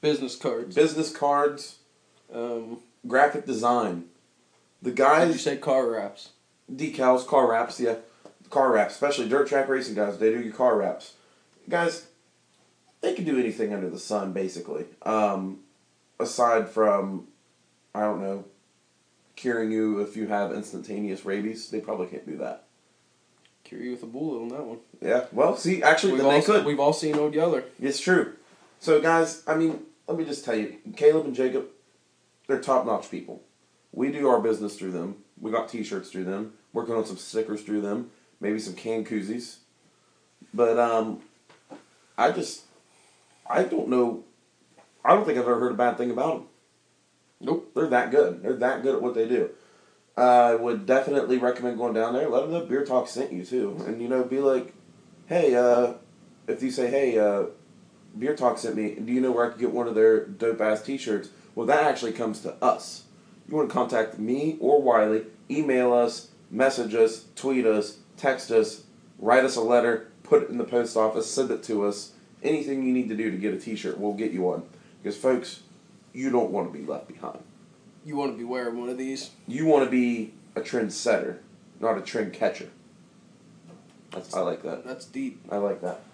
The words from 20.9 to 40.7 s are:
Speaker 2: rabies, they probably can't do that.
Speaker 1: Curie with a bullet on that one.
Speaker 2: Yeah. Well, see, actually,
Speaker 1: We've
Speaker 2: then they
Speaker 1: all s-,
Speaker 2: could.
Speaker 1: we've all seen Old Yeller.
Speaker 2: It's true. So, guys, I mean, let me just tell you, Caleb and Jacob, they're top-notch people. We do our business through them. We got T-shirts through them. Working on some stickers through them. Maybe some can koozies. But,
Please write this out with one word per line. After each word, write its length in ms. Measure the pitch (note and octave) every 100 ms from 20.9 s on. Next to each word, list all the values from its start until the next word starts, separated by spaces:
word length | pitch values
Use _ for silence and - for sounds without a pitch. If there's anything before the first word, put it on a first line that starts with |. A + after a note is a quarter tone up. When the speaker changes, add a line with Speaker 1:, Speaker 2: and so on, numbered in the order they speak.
| G2+ G#2 F#2+
Speaker 2:
rabies, 460 | G2 G2 G#2 A2+ -
they 100 | A2
probably 280 | A2 G#2 F2+
can't 180 | - -
do 100 | D#2+
that. 260 | C2+ - _ _ _ _ _ _ _ _ _ _
Speaker 1:
Curie 260 | - - B2
with 120 | A#2+
a 40 | A#2
bullet 360 | B2 D#3 B2
on 60 | A#2
that 160 | C3
one. 140 | C3 A2+ - -
Speaker 2:
Yeah. 260 | E2 - -
Well, 240 | G#2 D#3 -
see, 260 | E3 F#3
actually, 300 | D3 D#3+ G3
Speaker 1:
We've 100 | C3
Speaker 2:
then 60 | C3+
they 60 |
Speaker 1:
all 60 | D3
s-, 60 | D3+
Speaker 2:
could. 180 | E3+
Speaker 1:
we've 160 | D3 C#3+
all 120 | C#3+
seen 220 | C#3+ D#3 D3
Old 180 | D3+
Yeller. 300 | D3 E3+ C#3 - -
Speaker 2:
It's 200 | B2+ C#3+
true. 340 | - F3+ - - _ _ _ _
So, 200 | - D3+
guys, 420 | D#3+ E3 D#3+ - -
I 80 |
mean, 260 | D#3 E3 D3 - _ -
let 80 | E3
me 60 |
just 200 | D#3+ -
tell 120 | - A2
you, 200 | G#2 - A2 -
Caleb 300 | D3 D#3 C#3+
and 80 |
Jacob, 320 | B2 C3 C3 - - _ _ _ _ _ _ _
they're 140 | C3+
top-notch 500 | C3 C3 A#2+ G#2+ -
people. 320 | - - - _ _ _ _ _
We 180 | - C3+
do 180 | D3 C#3
our 120 | A#2
business 360 | A2 G#2 G#2 -
through 160 | F#2+
them. 240 | F2+ F2 G2+ _ _
We 100 | A2
got 180 | A2+ -
T-shirts 420 | A#2+ G#2 G2 F#2
through 140 | F#2+
them. 300 | F#2 G2 A2 - _
Working 220 | A2+ A2+
on 100 | A#2
some 120 | G#2+ F#2+
stickers 460 | - A2 A2 G#2+
through 180 | G#2 G#2
them. 280 | G2+ G#2+ A#2+ _ _ _
Maybe 180 | G2+ G#2+
some 160 | G2+
can 300 | F2+ A2+ A2+
koozies. 520 | G#2+ G#2+ F#2+ A#2+ A#2+ - _ _ _ _ _ _ _ _ -
But, 240 | G#2 A#2